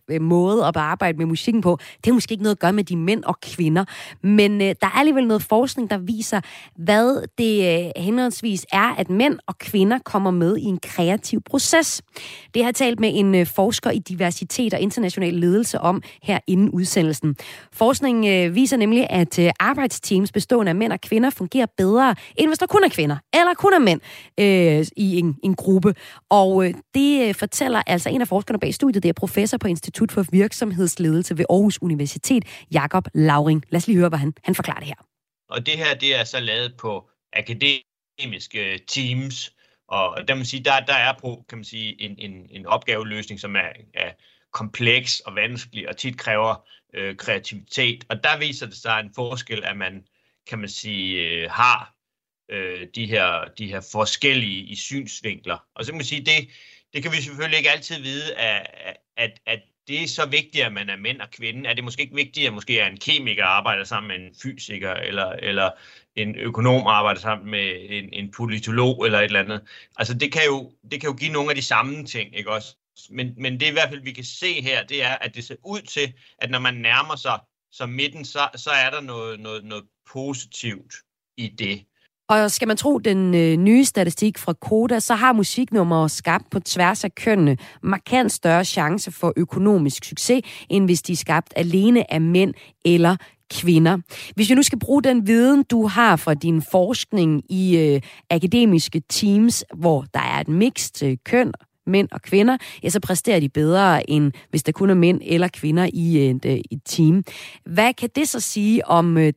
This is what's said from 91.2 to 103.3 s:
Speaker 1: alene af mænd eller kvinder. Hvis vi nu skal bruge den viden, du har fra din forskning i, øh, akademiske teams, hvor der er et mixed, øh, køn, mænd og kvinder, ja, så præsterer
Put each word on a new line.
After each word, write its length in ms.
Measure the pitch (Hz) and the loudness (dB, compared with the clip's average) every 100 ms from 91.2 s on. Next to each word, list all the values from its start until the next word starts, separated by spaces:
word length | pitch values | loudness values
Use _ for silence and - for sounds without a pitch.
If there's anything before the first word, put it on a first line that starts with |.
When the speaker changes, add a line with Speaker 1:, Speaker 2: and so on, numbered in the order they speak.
| - 160 - - | 0 -2 -2 -4
Speaker 1:
alene 560 | 170 185 208 240 - | 0 4 4 4 2
af 80 | 160 | 0
mænd 340 | 160 180 190 - - _ | 2 4 2 -2 -14 _
eller 320 | 170 175 170 185 - _ - | 2 4 4 2 -4 _ -14
kvinder. 480 | - 175 165 165 185 - - - | -2 4 6 6 2 -4 -16 -8
Hvis 160 | - 214 | -2 4
vi 40 | |
nu 80 | 254 | 4
skal 160 | 285 240 | 4 0
bruge 240 | 247 277 | 0 2
den 240 | 269 247 202 | 4 2 4
viden, 360 | 226 247 285 | 4 6 4
du 240 | - 233 214 | 4 2 2
har 300 | 190 233 165 | 4 4 4
fra 180 | - | 2
din 280 | 147 165 160 147 | 0 2 0 2
forskning 840 | 185 180 240 - 214 165 151 - | 2 2 0 -2 2 2 2 0
i, 240 | 185 185 170 | 0 4 4
øh, 220 | 156 139 - - - | 4 2 -2 -12 -2
akademiske 720 | 170 185 233 233 170 - 160 - | 0 2 4 6 4 2 -4 -4
teams, 560 | - 208 202 233 - - | -2 2 4 4 2 -6
hvor 300 | 165 170 147 143 | -2 2 2 0
der 60 | - | -4
er 200 | 139 143 | -2 -2
et 80 | 147 | 0
mixed, 600 | 160 233 - - - 139 | 2 2 0 -8 -4 -4
øh, 80 | 127 | -4
køn, 280 | - 240 247 - _ _ - | 0 0 0 -4 _ _ 0
mænd 220 | 190 202 | 2 0
og 100 | - | -4
kvinder, 360 | - 196 226 262 - - | 0 4 4 2 -4 -8
ja, 60 | - | -4
så 120 | 196 | -2
præsterer 400 | - 180 - | -2 -2 2